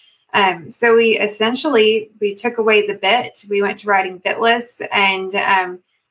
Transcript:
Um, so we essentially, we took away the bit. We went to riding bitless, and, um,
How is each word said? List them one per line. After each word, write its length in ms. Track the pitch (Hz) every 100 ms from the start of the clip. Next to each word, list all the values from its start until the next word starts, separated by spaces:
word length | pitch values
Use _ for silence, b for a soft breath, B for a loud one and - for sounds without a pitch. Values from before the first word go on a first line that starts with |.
| b b b
Um, 400 | - 196 170 151
so 240 | - 233 226
we 200 | 226 -
essentially, 920 | 208 - 220 254 311 240 214 220 214 -
we 160 | 208 202
took 220 | 240 233
away 280 | 220 214 208
the 100 | 196
bit. 500 | 190 233 - - 202
We 120 | 202
went 180 | 202 202
to 80 | 208
riding 320 | 196 190 180
bitless, 640 | 196 - 226 240 240 - -
and, 420 | 202 196 190 190 196
um, 440 | 196 190 180 180 _ _ _